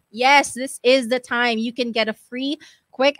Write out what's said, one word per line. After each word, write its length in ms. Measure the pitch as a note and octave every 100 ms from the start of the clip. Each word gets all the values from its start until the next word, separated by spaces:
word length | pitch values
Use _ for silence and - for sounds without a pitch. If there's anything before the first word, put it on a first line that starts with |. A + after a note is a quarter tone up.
| _
yes, 440 | G#3+ B3+ C#4+ C4+
this 260 | A#3 C4+ -
is 260 | A#3+ C4+ A3+
the 120 | B3+
time 380 | - A#3+ A#3+ A3+
you 160 | A#3
can 180 | A#3+ A#3+
get 160 | A3+ G#3+
a 60 |
free, 440 | G#3+ _ B3 C4+ D4+ - _ _
quick 260 | - C#4 C#4+